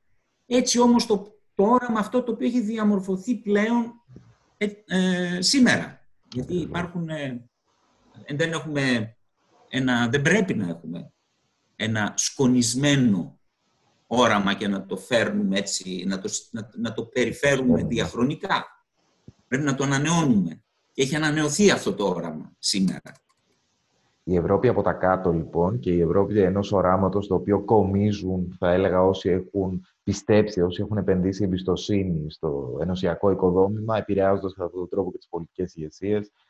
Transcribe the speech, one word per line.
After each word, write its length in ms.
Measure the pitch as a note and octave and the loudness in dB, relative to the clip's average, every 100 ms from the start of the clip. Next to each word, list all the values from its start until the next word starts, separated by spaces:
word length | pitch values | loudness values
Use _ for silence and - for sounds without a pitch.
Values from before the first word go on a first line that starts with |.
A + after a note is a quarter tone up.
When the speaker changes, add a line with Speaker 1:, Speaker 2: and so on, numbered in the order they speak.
| _ _ _ _ - | _ _ _ _ -2
Speaker 1:
έτσι 340 | B3 B3 A#3 | 0 2 4
όμως 260 | A#3+ A#3+ - | 6 4 4
το, 340 | G3+ - - _ | 0 -2 -20 _
το 100 | - | 0
όραμα 360 | G3+ B3 B3 A3+ | 4 4 2 -2
αυτό 240 | G3+ B3+ | 0 -2
το 80 | B3 | -2
οποίο 160 | G#3+ B3+ | -2 -2
έχει 140 | A#3+ | 0
διαμορφωθεί 760 | G#3 A3 G#3 G3+ F#3+ F#3 B3 A3 | -2 0 0 0 0 -4 -2 -4
πλέον, 680 | G3+ G3+ A3 A#3+ A#3 - _ - - _ _ - | 0 2 2 0 -2 -8 _ -20 -20 _ _ -6
ε, 100 | G#3 G#3 - | -6 -6 -4
ε, 560 | F#3 F#3 F3+ F3+ F3+ | 0 0 0 -2 -2
σήμερα. 640 | F3+ C#4 A#3 G2+ - - _ _ _ | 0 4 4 4 -2 -12 _ _ _
Γιατί 200 | B2+ B2 | -8 -4
Speaker 2:
Ακριβώς. 100 | F3+ | -4
Speaker 1:
υπάρχουν, 460 | D3 E3 F3 F3 E3 | -4 -6 -6 -6 -6
ε, 400 | D#3 C#3 A#2+ A#2 _ _ _ _ _ _ - - C#3+ | -6 -8 -10 -14 _ _ _ _ _ _ -20 -8 -2
δεν 160 | E3 | -2
έχουμε 680 | D#3+ D3+ C#3+ C3+ A#2+ A2 - _ _ _ _ _ | -2 -4 -2 0 0 -2 -10 _ _ _ _ _
ένα, 380 | C3 C3 A#2+ A#2+ | -2 0 2 2
δεν 120 | A2 | 2
πρέπει 320 | D3 D#3 F#3 | 2 2 2
να 140 | C#3+ F2+ | -2 -4
έχουμε 460 | E2+ - - - _ _ _ _ _ _ - | -6 -10 -12 -14 _ _ _ _ _ _ -8
ένα 380 | A2 A2 G2+ - | -4 -2 -2 -4
σκονισμένο 1200 | - - B2+ B2+ A#2 A#2+ C#3+ C#3 B2 F#2+ - - _ _ _ _ _ _ - | -4 0 2 4 2 0 2 4 4 2 -2 -12 _ _ _ _ _ _ -4
όραμα 460 | A#2 A#2 G#2 G2 | 2 4 4 0
και 140 | G2 G#2 | -2 -2
να 180 | G2 F#2+ | -4 -6
το 120 | G2 | -10
φέρνουμε 600 | - A#2+ G2+ G2+ G2 G2 | -2 0 0 0 0 0
έτσι, 460 | G2 - F#2 F2+ - | -2 -6 -8 -6 -4
να 120 | F#2+ | -4
το 80 | - | -6
σ-, 260 | - - | -10 -10
να, 160 | A#2+ A2 - | -12 -12 -8
να 180 | A#2 | -8
το 120 | A2+ A2+ | -6 -6
περιφέρουμε 680 | B2+ A#2 - C#3+ C3+ B2+ | -2 -2 0 2 2 4
Speaker 2:
Ακριβώς. 220 | A#2+ G#2+ | 2 2
Speaker 1:
διαχρονικά. 720 | A2+ G#2+ - B2+ D#3 G3 D3+ - - _ _ _ _ - - _ | -2 -2 -2 -2 -2 -4 -4 -4 -16 _ _ _ _ -20 -20 _
Πρέπει 160 | C3 | -2
να 120 | D3 C3+ | 0 0
το 80 | |
ανανεώνουμε. 800 | C#3 C#3 D3+ E3+ D3+ G#2+ E2+ E2 _ _ _ | 0 0 2 2 2 2 0 -6 _ _ _
Και 100 | - | -4
έχει 140 | C3+ D3+ | -2 0
ανανεωθεί 560 | D#3 D3+ D3+ D3+ G3+ | 0 0 0 4 4
αυτό 220 | C#3+ - | 4 0
το 140 | F#2+ G2 | -2 -2
όραμα 460 | F2 E2 D#2 - _ | -2 -6 -10 -14 _
σήμερα. 520 | - G2+ F#2 - - - _ _ _ _ _ _ _ _ _ _ | -4 0 0 -2 -10 -20 _ _ _ _ _ _ _ _ _ _
Speaker 2:
Η 120 | - F2+ | -2 0
Ευρώπη 320 | E2+ G2 B2 | 2 2 2
από 140 | G#2 | 2
τα 120 | F#2+ | 0
κάτω, 380 | F2 F#2 F#2 F#2 | 0 2 2 2
λοιπόν, 480 | E2 D#2 E2 F2 A#2+ | 0 -2 0 0 0
και 140 | F2+ | 0
η 60 | F2 | 2
Ευρώπη 400 | E2 F2+ G2+ G#2 | 2 2 2 2
ενός 320 | F#2 G2 G2+ | 2 2 0
οράματος 560 | G2+ F2+ F#2+ G2 G2 G#2 | 0 2 2 2 0 -2
το 80 | F2+ | -2
οποίο 280 | G2 G2+ | 0 0
κομίζουν, 920 | - A2+ F#2+ G2 G#2 G2+ F#2 F#2 F2+ - | 2 2 4 2 0 -2 -4 -4 -6 -2
θα 120 | F2+ | 0
έλεγα, 320 | F#2 F#2+ F2+ | 2 2 4
όσοι 260 | F#2 F#2+ G2 | 2 2 0
έχουν 560 | F2+ F#2 G2 F#2+ F#2 - _ | -2 -2 -4 -4 -4 -10 _
πιστέψει, 580 | - G2 - G#2+ G#2 - | -6 -4 2 2 4 0
όσοι 200 | F2+ - | 0 -2
έχουν 160 | G2+ G#2+ | -4 -2
επενδύσει 460 | F#2 F#2 F#2 G2 | 0 0 0 -2
εμπιστοσύνη 880 | G2+ F2+ F#2 E2+ - G2+ F#2 E2 D2+ | -2 -2 -2 -2 0 -2 0 -2 -6
στο 460 | - D#2+ C#2+ C2 B1+ | -6 -4 -4 -6 -6
ενωσιακό 500 | E2+ F2+ F#2 E2+ G2+ | -4 -2 -2 0 0
οικοδόμημα, 680 | F#2 F#2 F2+ G2 G#2+ A2 A2 | 2 2 4 2 0 -2 -2
επηρεάζοντας 560 | - G2 G2 G2 F#2+ | 0 2 2 2 -2
κατά 120 | F#2 F2 | -6 -8
αυτόν 140 | F2+ | -6
τον 100 | F2 | -6
τρόπο 220 | - F#2 | -4 -4
και 60 | F2+ | -6
τις 100 | _ | _
πολιτικές 480 | F2 E2 - F2+ - | -12 -10 -8 -8 -8
ηγεσίες. 560 | D#2 - F#2+ G#2 G#2 _ _ | -12 -8 -4 -4 -4 _ _